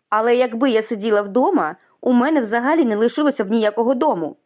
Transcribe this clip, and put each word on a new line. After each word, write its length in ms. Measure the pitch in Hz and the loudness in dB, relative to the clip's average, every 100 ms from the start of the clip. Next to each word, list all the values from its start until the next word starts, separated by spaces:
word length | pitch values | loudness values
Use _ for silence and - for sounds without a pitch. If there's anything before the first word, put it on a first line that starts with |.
| _ | _
Але 260 | 214 233 247 | -2 2 2
якби 340 | 254 226 269 | 0 0 0
я 140 | 220 | 0
сиділа 380 | 214 214 220 208 | -2 -4 0 0
вдома, 540 | 202 240 311 320 156 165 _ _ | 0 0 2 2 -2 -6 _ _
у 120 | 254 | 0
мене 280 | 247 262 302 | 2 2 0
взагалі 440 | 220 233 254 330 247 | 0 -2 0 2 2
не 100 | 208 | 0
лишилося 480 | 233 294 294 277 | 0 0 -2 -2
б 80 | 196 | -2
ніякого 440 | 233 214 208 233 262 | 0 0 0 -2 0
дому. 400 | 311 196 151 - | 0 -2 -4 -10